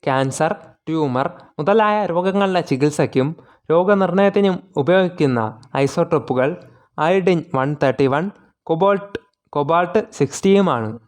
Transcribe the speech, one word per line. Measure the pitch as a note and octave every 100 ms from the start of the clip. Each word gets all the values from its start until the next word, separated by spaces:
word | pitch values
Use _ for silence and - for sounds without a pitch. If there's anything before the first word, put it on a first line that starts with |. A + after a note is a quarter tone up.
ക്യാൻസർ, | D3 C3 C3+ B2 D#3 - - _
ട്യൂമർ | - D#3+ D3 B2 D3+ - -
മുതലായ | - D3+ G#3+ G#3+ G#3+ F#3+
രോഗങ്ങളുടെ | E3+ F#3 F#3+ G3 F3+ -
ചികിത്സയ്ക്കും | C3 D3 D3 C#3+ C3 C3+ E3+ - _ _
രോഗനിർണയത്തിനും | D#3+ F#3 G3+ F#3+ F3+ G3+ G3 G3 F3+ - -
ഉപയോഗിക്കുന്ന | C3 F#3 F3+ F3 D3 B2 A2 A2 - C#3+
ഐസോടോപ്പുകൾ | C#3 - E3+ D#3 - B2+ C3 F3 - _ _ - D#3
അയഡിൻ | F#3+ F3+ F3 - C3
വൺ | C3+ D3
തേർട്ടി | C#3 B2+ C#3
വൺ, | C#3 F#3+ - _ _ -
കൊബാൾട്ട്, | D#3+ G3 G3 G3+ - _ _ _
കൊബാൾട്ട് | D3 C#3+ E3+ F3 G#3+ - -
സിക്സ്റ്റിയുമാണ്. | C#3 - F#3+ G3 F#3 B2+ A2 A2+